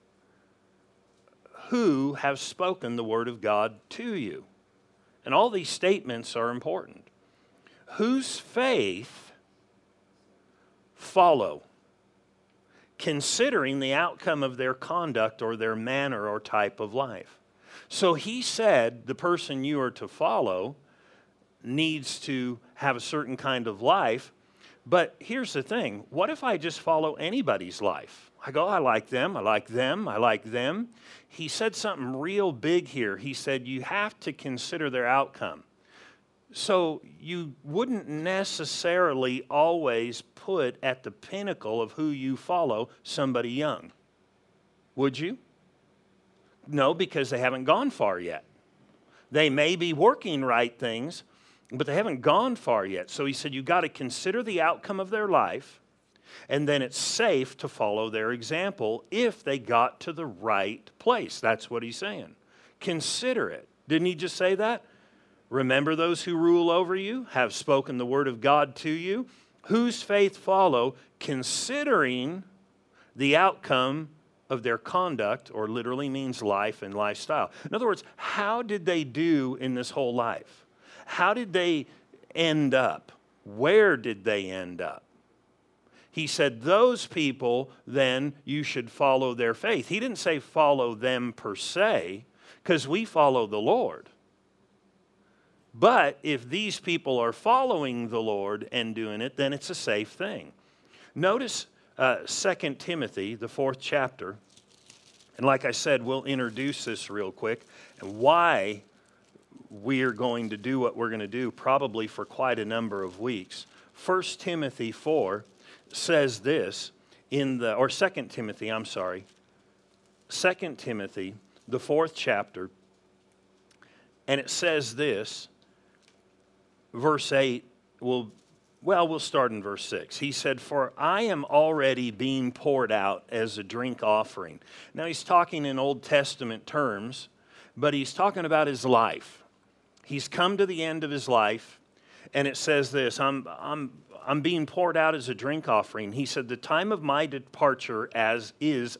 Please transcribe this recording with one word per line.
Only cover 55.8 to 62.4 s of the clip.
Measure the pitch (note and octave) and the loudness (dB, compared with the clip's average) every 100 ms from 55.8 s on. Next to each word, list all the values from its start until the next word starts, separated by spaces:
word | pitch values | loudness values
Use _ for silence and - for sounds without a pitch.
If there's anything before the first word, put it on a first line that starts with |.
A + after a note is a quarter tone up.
| _ _ _ _ - - - | _ _ _ _ -20 -14 -2
and | C#3 D3 | 0 2
then | C#3+ | 0
it's | C3 - | 0 -4
safe | - - A3+ C#3 C3 - | -4 2 2 2 0 -8
to | D3 | -10
follow | - G#2+ G#2+ A2 | -2 -2 0 -2
their | A2 A2 | -2 -2
example | A#2+ A2+ D#3+ G3 - A2 A#2 - | -4 -4 -4 -4 -2 -4 -4 -4
if | G#3+ A#3 - | 0 0 -2
they | C#3+ C#3 | -4 -4
got | A2+ A#2 B2 - | 2 4 4 0
to | F3 | -10
the | D#3+ D3+ | -8 -8
right | F2+ A2 G2 G2 F#2+ - _ | -4 0 2 0 -4 -14 _
place." | A3+ A#3+ F#2+ - | 2 2 0 -2
That's | A2+ A2 - | 0 0 -2
what | A#2 | -6
he's | A#2 A#2 | -6 -8
saying. | G3 F#3 E2+ - | -8 -8 -14 -20